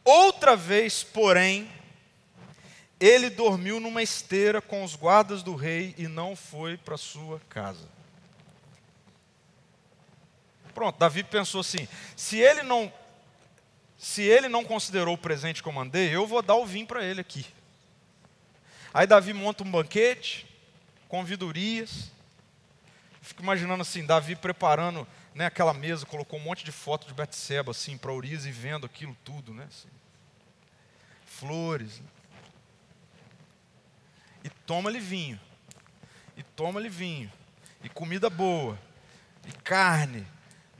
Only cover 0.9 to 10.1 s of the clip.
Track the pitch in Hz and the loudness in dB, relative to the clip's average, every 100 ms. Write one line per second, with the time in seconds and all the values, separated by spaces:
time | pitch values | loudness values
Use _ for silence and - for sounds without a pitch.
0.9 | - - 214 208 180 185 196 220 - - | -2 -6 2 6 6 6 0 -6 -18 -20
1.9 | - _ _ _ - - - - - _ | -20 _ _ _ -20 -20 -20 -20 -20 _
2.9 | _ 190 247 247 190 226 190 185 226 226 | _ 8 8 6 0 0 2 -2 -6 -4
3.9 | 226 226 - - 190 208 214 - 202 185 | -4 -4 -4 -4 2 2 2 -4 -8 -8
4.9 | 151 160 202 202 202 180 156 151 165 185 | -2 6 6 6 -2 -8 -6 -4 -4 -6
5.9 | 175 165 160 180 190 - 151 160 170 - | -8 -10 -6 -8 -10 -16 -10 -10 -10 -10
6.9 | 151 - 147 156 156 _ - 98 90 80 | -12 -12 -14 -14 -14 _ -10 -10 -12 -20
7.9 | - - - - - - - - - _ | -20 -20 -20 -20 -20 -20 -20 -20 -20 _
8.9 | _ _ _ _ _ _ _ _ _ _ | _ _ _ _ _ _ _ _ _ _
9.9 | _ _ | _ _